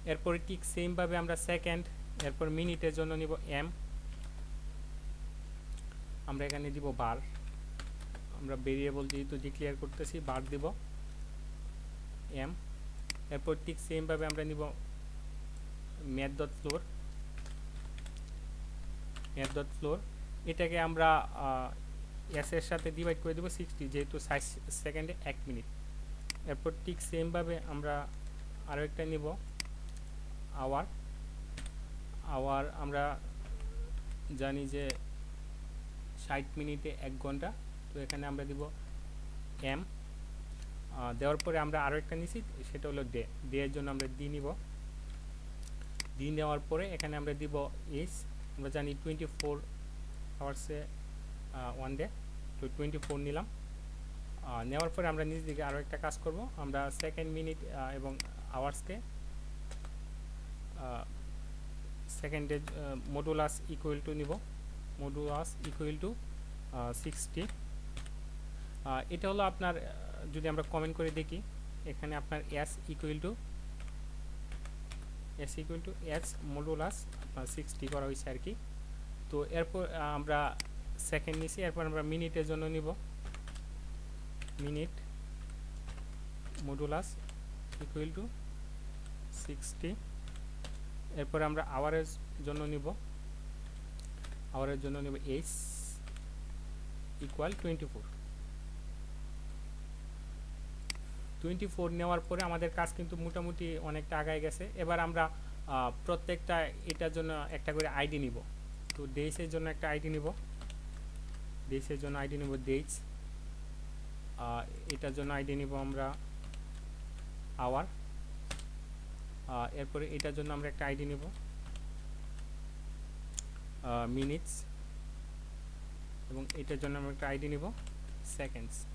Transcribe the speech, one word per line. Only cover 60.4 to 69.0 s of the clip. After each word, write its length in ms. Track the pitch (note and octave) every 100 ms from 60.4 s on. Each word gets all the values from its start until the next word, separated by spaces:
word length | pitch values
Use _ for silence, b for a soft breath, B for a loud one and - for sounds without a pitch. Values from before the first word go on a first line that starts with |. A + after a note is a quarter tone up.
| - - - -
আহ, 260 | C3 A#2 - - - - - - - - - - -
সেকেন্ডে, 460 | - D3 D3+ D3
আহ, 600 | D3 D3+ D3+ C#3+ C#3 D3 C#3+
modulus 580 | D3+ D#3 D3+ - -
equal 340 | D#3 D#3 D3 D#3
to 60 |
নিব, 180 | D3+ C#3+ G3+ - - - - - -
modulus 680 | C#3+ C#3+ D3 D3 E3 - D#3
equal 360 | - D3+ D3+
to, 100 | F#3+ A#3 - - - - -
আহ, 200 | B2+ A#2+
সিক্সটি। 500 | A#2+ D#3 - - D#3+
আহ, 1600 | G3+ - - - - - - - - - - - - - C3+ C3